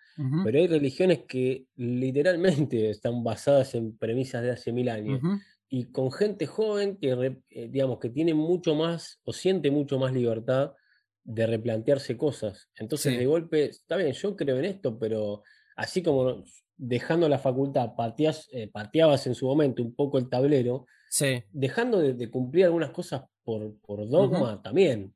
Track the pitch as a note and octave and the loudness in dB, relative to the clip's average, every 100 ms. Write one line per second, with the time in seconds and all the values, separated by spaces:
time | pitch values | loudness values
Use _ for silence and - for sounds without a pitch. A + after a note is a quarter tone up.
0 | _ - C3 D#3 F#3+ C3+ F3 D#3+ C#3+ - | _ -8 -4 0 2 2 4 2 0 2
1 | F#3 E3 - B2+ B2+ C3+ - - A#2+ B2 | 2 2 0 -2 -2 -2 -8 -8 -4 -2
2 | C3 C3+ F3 E3+ F#3 D3 C#3+ A#2 G#2+ G#2 | 0 2 2 4 2 2 2 2 0 0
3 | B2 A#2+ A#2 G#2+ - C#3 C3 A#2 A2+ A#2 | -2 -2 -2 -2 4 4 4 -2 -6 -4
4 | A2+ B2 C3 A#2+ A#2+ A#2+ - A#2+ B2 A2 | -2 -2 -2 -4 -4 -4 -4 -2 -2 -2
5 | G#2+ C3 D#3+ G3+ - _ _ C3 A#2+ - | -4 -2 -2 -2 -6 _ _ -6 -4 -2
6 | C3 - G#3 G3+ D3+ - A3 G#3 G3+ G3 | -2 0 -2 0 -4 -2 -2 0 -2 -2
7 | C#3 B2 C3 C3 _ B2 A#2 C3 C3+ A#2 | -2 0 0 -4 _ -14 -6 -2 0 -2
8 | A#2+ B2 E3 D#3 D#3+ F3+ E3+ D3+ E3 E3+ | -4 0 2 2 2 0 2 0 0 -2
9 | - - - - F#3 F#3+ D3 D3 C#3 C3 | -8 -14 -10 -4 0 2 2 0 0 0
10 | C3 C3 A#2 A2+ B2 B2+ D3 - _ _ | 0 0 0 0 0 0 0 -4 _ _
11 | _ _ - A2 A2+ A2+ A#2 A2 A2+ C#3 | _ _ -10 -2 0 0 -2 -2 2 0
12 | - A#2 D3+ - G#2+ G2 _ - A2+ C#3+ | 0 -2 -2 -2 -6 -8 _ -14 -8 -4
13 | C#3 B2 B2+ E3 E3 D#3 C#3 - - F#3 | 0 0 2 0 0 0 0 -4 -6 -2
14 | D#3+ B2+ G3+ G3 C#3 B2+ F3+ F#3+ C3 A2 | -2 -2 -4 -2 -2 0 -2 -4 -6 -4
15 | A2+ G#2+ G#2 G#2 - _ _ - - F#3 | -2 -2 -4 -6 -12 _ _ -10 -6 -2
16 | E3+ C3+ B2+ G#2+ - - _ - B2 A#2+ | 0 2 2 -2 -10 -20 _ -14 -4 -2
17 | - E3 D#3+ C3+ C3+ B2+ C#3 C3+ A#2+ - | 0 2 4 2 2 0 0 0 -2 -2
18 | A#2 - D#3 D3+ - B2+ G#2 G#2 G#2 D#3 | -4 0 0 0 -8 -12 -10 -10 -4 4
19 | D#3+ C3+ B2+ A#2 C3 D3 C#3+ B2 A#2+ A#2+ | 6 4 2 -2 0 2 2 0 -4 -2
20 | C#3+ C#3 B2+ B2+ C#3+ C#3+ A#2+ B2+ - _ | -2 0 -2 0 2 4 2 -2 -8 _
21 | _ - C#3 B2 - C#3+ C3 A3+ B3 G#3+ | _ -2 0 -2 -6 -4 -2 0 0 2
22 | C#3+ A#2+ A#2 C3 B2+ D#3+ F#3 E3+ D3+ - | 2 0 -4 -4 0 4 4 4 0 -6
23 | - C3 - _ - A2 G#2+ G#2+ - G#2 | -8 -8 -10 _ -8 -6 -6 -12 -10 -8
24 | G#2+ D3+ C3 D#3+ B2 G2+ G#2+ D3 F3+ A2 | 0 4 4 2 0 -4 -2 2 4 2
25 | G2 | -6